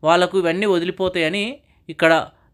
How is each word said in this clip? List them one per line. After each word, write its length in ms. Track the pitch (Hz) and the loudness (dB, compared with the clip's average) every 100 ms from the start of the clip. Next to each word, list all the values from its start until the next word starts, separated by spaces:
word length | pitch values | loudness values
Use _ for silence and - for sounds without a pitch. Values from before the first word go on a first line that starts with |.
| 156 | 2
వాళ్ళకు 280 | 175 180 190 | 2 2 0
ఇవన్నీ 260 | 170 180 214 | -2 0 0
వదిలిపోతాయని 720 | 175 175 185 185 180 160 202 214 - _ _ - | 0 -2 -4 -4 -2 -2 -4 -6 -10 _ _ -14
ఇక్కడ 200 | 156 165 160 - _ _ | 0 2 2 -2 _ _